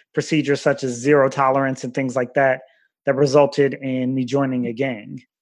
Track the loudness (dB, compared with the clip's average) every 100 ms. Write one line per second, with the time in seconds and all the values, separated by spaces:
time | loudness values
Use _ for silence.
0 | _ -6 -2 0 0 0 0 0 -2 -4
1 | 2 4 4 2 2 2 0 -2 -6 -4
2 | -2 -2 -2 2 2 0 -6 _ _ _
3 | -4 0 4 4 4 4 0 0 -6 -4
4 | -2 -2 -2 0 0 -2 -4 -4 -4 -6
5 | -12 -16 _ _